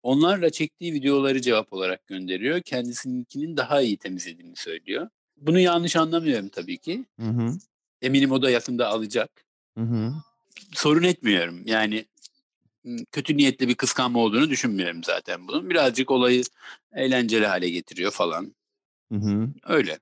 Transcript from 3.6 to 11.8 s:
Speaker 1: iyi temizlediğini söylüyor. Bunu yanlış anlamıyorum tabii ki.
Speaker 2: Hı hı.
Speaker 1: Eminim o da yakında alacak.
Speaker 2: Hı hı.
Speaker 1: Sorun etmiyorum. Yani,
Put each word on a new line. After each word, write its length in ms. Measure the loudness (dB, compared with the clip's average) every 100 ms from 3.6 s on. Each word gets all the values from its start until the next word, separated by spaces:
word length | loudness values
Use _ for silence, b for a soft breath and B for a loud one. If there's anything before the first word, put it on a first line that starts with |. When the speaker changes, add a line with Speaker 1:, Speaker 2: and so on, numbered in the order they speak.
| 0 2
Speaker 1:
iyi 160 | 2 0
temizlediğini 580 | -6 -10 -10 -14 -20 -14
söylüyor. 540 | -10 -10 -6 -8 -8 _ _ _
Bunu 220 | 2 4
yanlış 360 | 6 2 2 2
anlamıyorum 540 | 2 2 2 0 -2
tabii 280 | -10 -8 -10
ki. 280 | -8 -10 -10 -8
Speaker 2:
Hı 60 | -2
hı. 200 | 0 -2 -4 _ _ _ _
Speaker 1:
Eminim 300 | 2 4 4
o 100 | 4
da 80 | 4
yakında 380 | 2 0 -2 0
alacak. 580 | 0 -2 -2 -4 _ _ _ _ -6
Speaker 2:
Hı 60 |
hı. 300 | -2 0 -2 -6 -14 _ _ -20 -12
Speaker 1:
Sorun 300 | -2 2 4
etmiyorum. 580 | 4 2 2 2 0 -6 -2
Yani, 400 | 0